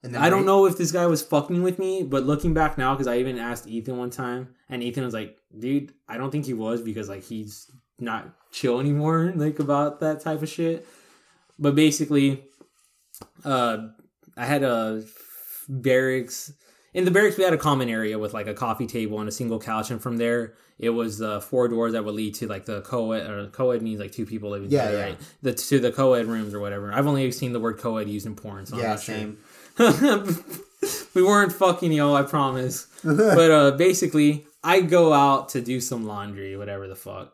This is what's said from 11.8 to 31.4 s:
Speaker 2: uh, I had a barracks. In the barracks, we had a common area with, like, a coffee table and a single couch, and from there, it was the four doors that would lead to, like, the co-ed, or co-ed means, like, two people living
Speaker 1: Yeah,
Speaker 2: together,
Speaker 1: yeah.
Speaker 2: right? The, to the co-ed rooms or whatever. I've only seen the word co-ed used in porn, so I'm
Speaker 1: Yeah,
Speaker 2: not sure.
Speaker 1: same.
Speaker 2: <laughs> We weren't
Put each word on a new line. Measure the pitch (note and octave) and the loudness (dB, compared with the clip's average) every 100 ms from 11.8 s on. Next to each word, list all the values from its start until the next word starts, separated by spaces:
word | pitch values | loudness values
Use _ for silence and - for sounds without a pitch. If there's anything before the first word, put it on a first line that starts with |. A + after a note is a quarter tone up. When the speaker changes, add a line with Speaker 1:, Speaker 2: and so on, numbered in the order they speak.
| D#3 D3 D3+ D3 C#3 C3+ - _ _ _ _ _ _ - - _ | 4 2 0 2 2 0 -10 _ _ _ _ _ _ -20 -20 _
Speaker 2:
uh, | D3 C3 A#2+ A2 A2 _ _ _ _ - | -2 0 0 -2 -8 _ _ _ _ -8
I | |
had | A#2+ C#3+ | -2 0
a | C3+ A2+ A2 A2 G#2+ - - - - - - | 0 0 -2 -6 -10 -20 -20 -20 -16 -16 -10
barracks. | C3+ C3 B2+ C3 C3 A2+ - - - _ _ _ | -4 2 2 2 -2 -4 -12 -14 -20 _ _ _
In | F3+ | -2
the | F#3 | 2
barracks, | F#3 G#3 - | 4 4 4
we | |
had | F#3 | 2
a | D#3+ | 2
common | D#3 C#3 B2 | 2 0 0
area | A2+ A2 A2 | -2 -2 -4
with, | G#2+ | -6
like, | A2 G#2 | -6 -8
a | |
coffee | G2+ A#2 G#2+ A#2 | -6 -4 -4 -4
table | A#2+ A2 G#2+ | -4 -4 -6
and | G#2+ | -8
a | |
single | - A#2+ A2+ | -6 -6 -6
couch, | A2+ A2 G#2+ | -4 -6 -4
and | A#2 | -8
from | B2 A#2 | -6 -2
there, | A#2 A#2+ A2+ _ _ _ | 0 -2 -4 _ _ _
it | A2+ | -4
was | A#2 A2+ G2+ | -2 -4 -4
the | A2 G#2 | -6 -6
four | - B2+ B2 | -2 0 2
doors | A#2 A#2 | 2 0
that | A2+ | -2
would | G#2+ | -4
lead | G#2 G#2+ G#2 | -4 -6 -6
to, | A2 | -8
like, | G2 G#2 | -10 -8
the | G#2 | -10
co-ed, | - B2+ A2+ A2+ E2+ | -6 -4 -2 -4 -6
or | G2+ G2+ | -10 -12
co-ed | - B2+ A#2+ | -4 -2 0
means, | A2+ G#2+ | -4 -8
like, | G2 | -10
two | - G#2 | -8 -8
people | A2 G#2 | -8 -8
living | G2+ G2 | -8 0
Speaker 1:
Yeah, | C#3 | 0
Speaker 2:
together, | A2+ G#2 | 2 -2
Speaker 1:
yeah. | G2+ | -4
Speaker 2:
right? | E2+ - _ | -10 -16 _
The, | C3+ | -6
to | B2 - C#3 | -4 0 2
the | A#2+ | 2
co-ed | A#2+ C3+ B2 A2 | 2 4 4 2
rooms | A2+ G#2+ | -4 -6
or | G#2 | -6
whatever. | G2+ G2+ G2+ | -8 -8 -4
I've | G#2+ C#3+ | 0 2
only | C#3 C3 | 2 0
seen | B2 B2+ | -2 -4
the | A#2+ | -2
word | A2+ G#2+ | -2 -4
co-ed | A#2+ A2 G#2 | -4 -4 -4
used | G#2 G#2+ | -6 -8
in | G2+ | -12
porn, | G#2+ G2 F#2 | -12 -14 -10
so | - | -6
I'm | |
Speaker 1:
Yeah, | A2+ | -4
Speaker 2:
not | G#2 | -4
sure. | - | -6
Speaker 1:
same. | G#2+ G#2+ G#2+ _ - - - | -8 -8 -12 _ -20 -16 4
Speaker 2:
<laughs> | A#3 D3 C#4+ G#3 G3 E3 - - - _ G4 - - | 4 6 4 4 0 -4 -6 -18 -18 _ -6 -6 -4
We | F#3 | 2
weren't | F#3 G#3 | 6 6